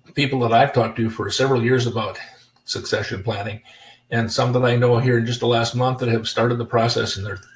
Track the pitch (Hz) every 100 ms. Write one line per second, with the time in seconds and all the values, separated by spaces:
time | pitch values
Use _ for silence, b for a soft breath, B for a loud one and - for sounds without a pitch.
0 | - - 139 135 113 117 - 127 113 113
1 | 113 110 98 - 135 127 117 127 120 113
2 | 104 - B B B _ - 92 - 104
3 | 101 95 113 104 107 107 B B B B
4 | - 117 113 - 123 123 127 120 123 117
5 | 123 117 117 123 120 117 117 123 127 123
6 | 120 113 110 - 120 120 113 120 117 131
7 | 120 101 101 98 -